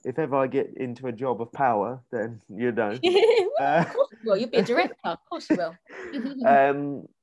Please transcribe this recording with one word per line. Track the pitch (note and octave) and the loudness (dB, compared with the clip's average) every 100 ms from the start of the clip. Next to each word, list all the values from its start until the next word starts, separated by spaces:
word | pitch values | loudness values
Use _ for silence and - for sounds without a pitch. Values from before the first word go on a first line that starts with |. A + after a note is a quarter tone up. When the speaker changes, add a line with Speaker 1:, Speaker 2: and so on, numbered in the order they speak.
| - | -8
Speaker 1:
if | B2 | -4
ever | D3+ C3+ | 0 0
I | C3+ | 0
get | C3+ - - | 0 -4 -6
into | B2+ A#2+ C3 | -8 -8 -8
a | |
job | A2+ C3 A2 | -6 -4 -4
of | A#2 | -6
power, | - C3+ A2 G2+ C3 - | -2 0 2 0 -6 -8
then, | A#2+ A2 A2+ - | -6 -6 -8 -14
you | G2+ B2 | -4 -2
know. | A2+ G#2 A#2 | 0 -2 0
Speaker 2:
<laughs> | E4 F#4 G#4+ A4+ F#4+ D5 | 2 4 6 4 2 0
Well, | - - | 2 2
Speaker 1:
Uh, | E3+ | 2
Speaker 2:
of | |
course | A#4 C#5 | 0 -2
you | - | -2
will. | A3 G3 | -2 0
You'll | A#3+ | 0
be | B3 | 0
a | |
director. | G3+ B3 C#4+ - | 0 2 0 -4
Of | G3 E3 - | -8 -8 -8
course | E4+ - | -8 -2
you | B3+ | -2
will. | E3 F3+ - - F#4 | -2 -8 -18 -16 -10
<laughs> | C#4 B3 C4+ B3 | -8 -8 0 4
Speaker 1:
um, | C#3 C#3 C#3+ C#3+ C#3 - _ | 6 6 2 -4 -8 -12 _